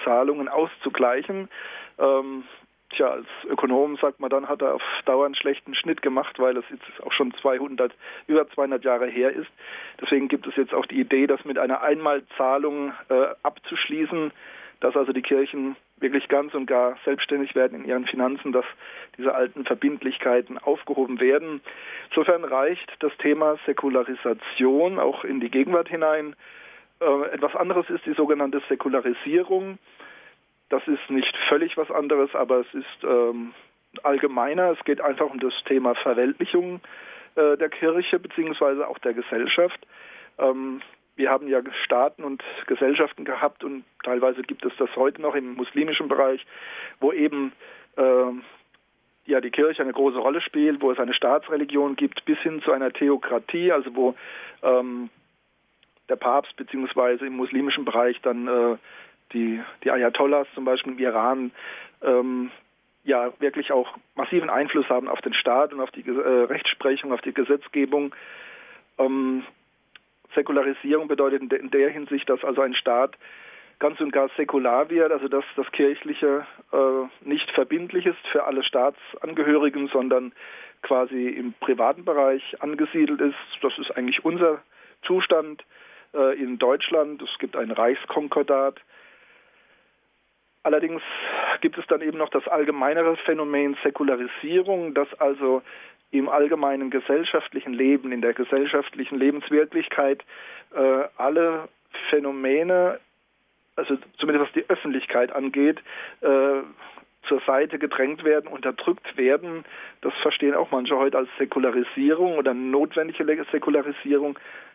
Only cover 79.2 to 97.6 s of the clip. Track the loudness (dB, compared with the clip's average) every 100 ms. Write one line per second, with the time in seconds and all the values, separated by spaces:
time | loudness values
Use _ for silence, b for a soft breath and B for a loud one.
79.2 | -6 -2 2 4 4 0 -2 0 2 2
80.2 | 0 -10 B B B B 0 2 2 -2
81.2 | -4 -4 -8 -4 0 2 2 2 0 2
82.2 | 4 2 -2 -8 -6 -2 0 2 2 2
83.2 | 0 -2 -10 -4 -4 -4 -8 -4 -2 -2
84.2 | -2 2 2 2 -6 b b b -2 0
85.2 | 4 2 2 -8 -20 B B B B 2
86.2 | 2 2 -2 2 2 2 2 2 2 -2
87.2 | -10 -8 -6 -4 -4 2 2 2 -2 -4
88.2 | 0 0 2 2 2 -2 _ b b b
89.2 | b b b b b b b b b _
90.2 | _ _ _ _ 0 2 0 -4 -10 B
91.2 | B B B B -2 -2 -2 -2 0 -2
92.2 | -2 -2 0 0 0 0 0 2 2 0
93.2 | 0 -2 0 0 0 0 -2 0 0 0
94.2 | -2 -8 0 2 2 0 -2 -2 -2 0
95.2 | 0 2 2 0 -2 B B B _ -2
96.2 | 2 4 4 2 0 0 -2 -2 0 0
97.2 | 2 -2 -2 -8